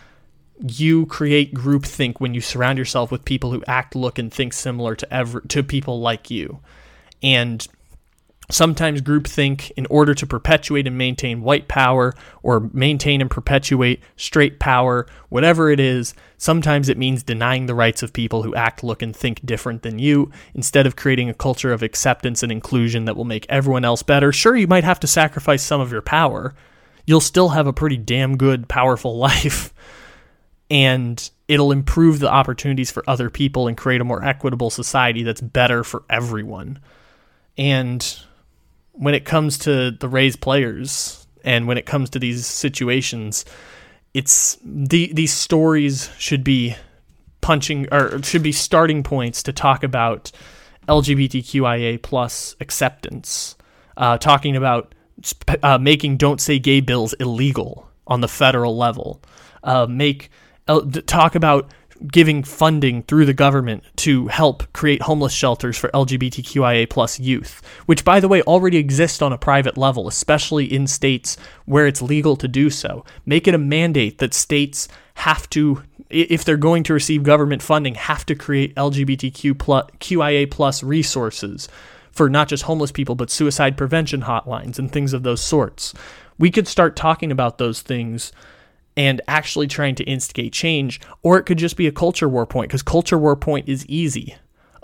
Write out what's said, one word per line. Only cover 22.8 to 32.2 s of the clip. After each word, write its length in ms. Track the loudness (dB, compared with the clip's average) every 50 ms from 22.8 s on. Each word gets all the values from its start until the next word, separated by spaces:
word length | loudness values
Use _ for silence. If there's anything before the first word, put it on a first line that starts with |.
| 2 2 0 -2 -2
that 120 | -4 -4
will 80 | -4 -6
make 220 | -6 -6 -8 -6 -2
everyone 340 | -2 0 2 2 2 2 2
else 200 | 0 0 0 2
better. 280 | 2 4 4 4 4
Sure, 240 | 2 4 4 4 4
you 120 | 4 4
might 160 | 4 4 4 4
have 160 | 2 0 0
to 80 | 0
sacrifice 560 | 0 2 2 2 2 0 -2 0 0 2 2 0
some 180 | -2 -2 -2
of 100 | -2 -4
your 120 | -6 -8 -4
power. 500 | -2 2 2 2 2 0 -4 -8 -10 -12 -14 _ _ _ _ _ _ _ _ 0
You'll 140 | 4 4 4
still 280 | 4 2 2 2 4 4
have 160 | 4 2 2
a 80 | 0 0
pretty 240 | -2 -2 -2 -2
damn 400 | -4 -2 -2 -2 0 0 0 0
good, 320 | 2 2 2 2 0 -2 -2
powerful 480 | 0 2 2 2 2 0 -2 -6 -2
<laughs> 0 |
life, 560 | 0 2 2 2 2 0 -2 -4 -4 -8 -10 -16 -20 -20 -20 -20 -20 -20 -20 -20 -20 _ _ _ _ _ _ _ _ _ -2
and 580 | 2 4 4 4 2 2 -2 -4 -6 -8 -10 -14 -18 _ _
it'll 240 | 0 2 4 4 4
improve 480 | 2 2 0 0 2 4 4 4 4
the 120 | 4